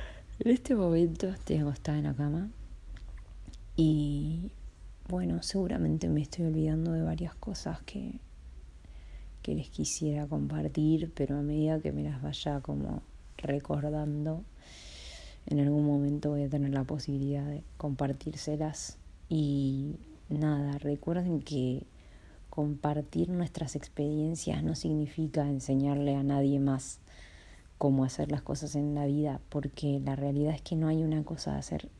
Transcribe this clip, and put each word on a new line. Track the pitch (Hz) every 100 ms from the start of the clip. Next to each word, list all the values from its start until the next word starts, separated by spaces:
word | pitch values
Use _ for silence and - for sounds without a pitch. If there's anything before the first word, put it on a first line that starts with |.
| - - - -
En | 233
este | 254 -
momento | 233 180 165 170 160 185
estoy | 190 - 156
acostada | 147 135 - 151
en |
la | 147
cama | 139 147 160 202 - - - - - - - - - - - - -
y, | 160 151 147 147 151 165 190 - - - - - -
bueno, | 180 175 170
seguramente | - 196 180 - 160 156 170
me | 151
estoy | 143 - 160
olvidando | 156 156 156 165
de | 160
varias | 160 160 175 -
cosas | 226 196 - 170
que, | - - - - - - - - - - - - - - - -
que | -
les | 151 -
quisiera | - 151 - 151 147 147
compartir, | 147 143 151 151 147 156 160 160
pero | - 139 143
a |
medida | 147 151 156 156
que | 151
me | 143
las | 147 135
vaya | 147 139 151 143
como | 139 143 139 - - - - -
recordando, | 147 143 139 147 147 151 151 147 151 160 - - - - - - - - - - -
en | 147
algún | 143 147 147
momento | 143 143 147 151
voy | 147
a | 139
tener | 143 139
la | 139
posibilidad | 131 151 135 139 139 143 143
de | 147 - -
compartírselas. | 151 131 139 135 156 151 - 151 156 147 - - - - -
Y | 160 147 139 135 135 143 156 - - -
nada, | 147 151 147 143 143
recuerden | 147 147 160 170 180 156
que | 135 143 127 127 - - - - - - -
compartir | - 147 143 147 147 143 165 170
nuestras | 175 170 - 147 147
experiencias | - - 147 151 156 165 - 151
no | 156
significa | 156 - 151 147 - 156 156 143
enseñarle | 139 131 135 139 143 143 139
a |
nadie | 139 139 139 139
más | 139 135 - - - - - - - - - -
cómo | 143 135
hacer | 131 - 147
las | 147
cosas | - 139 151 143
en | 147
la | 147 143
vida, | 147 151 135 -
porque | 147 139 - 147 139
la | 135 139
realidad | 139 143 147
es | 156
que | - 160
no | 160
hay | 160
una | 160 156
cosa | 151 156 -
de | 139
hacer, | - 156 -